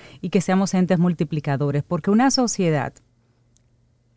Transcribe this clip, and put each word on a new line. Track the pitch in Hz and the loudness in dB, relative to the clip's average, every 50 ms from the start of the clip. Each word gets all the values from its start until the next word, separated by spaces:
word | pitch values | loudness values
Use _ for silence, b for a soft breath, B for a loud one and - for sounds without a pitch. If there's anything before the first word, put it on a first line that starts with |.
| B B B B | B B B B
y | B 180 | B -2
que | - 196 | -2 -2
seamos | - - 185 190 196 - - | 0 0 0 0 0 0 0
entes | 185 185 160 185 160 | 0 2 2 2 2
multiplicadores, | 175 180 170 - 170 156 165 151 - 147 139 131 147 143 143 147 - | 2 2 0 -2 -4 -4 -4 -4 -4 -2 -2 -2 -2 -2 -2 -2 -4
porque | - 180 160 - 202 | -4 -4 -4 0 2
una | 208 220 262 277 | 2 4 4 2
sociedad | 262 262 254 220 - - 185 165 156 143 123 139 - - _ _ _ _ _ _ _ _ _ _ _ _ _ _ _ _ _ _ _ _ _ _ _ | 2 2 0 -2 0 0 0 0 0 0 -2 -4 -8 -14 _ _ _ _ _ _ _ _ _ _ _ _ _ _ _ _ _ _ _ _ _ _ _